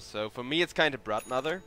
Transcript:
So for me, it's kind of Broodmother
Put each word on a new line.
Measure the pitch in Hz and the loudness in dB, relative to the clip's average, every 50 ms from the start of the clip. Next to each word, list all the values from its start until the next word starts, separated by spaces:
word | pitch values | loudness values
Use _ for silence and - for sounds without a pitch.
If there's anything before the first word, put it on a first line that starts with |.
| - | -16
So | - - 107 107 107 | -8 -4 -4 -4 -4
for | - - 120 | -4 -8 -6
me, | 127 147 165 | -2 2 0
it's | 175 165 | 0 0
kind | - - 170 151 139 | 4 4 4 4 4
of | 123 - | 0 -2
Broodmother | 110 104 110 - - 127 131 131 156 165 190 185 | -2 -2 -2 0 0 -2 0 0 0 -2 -2 -6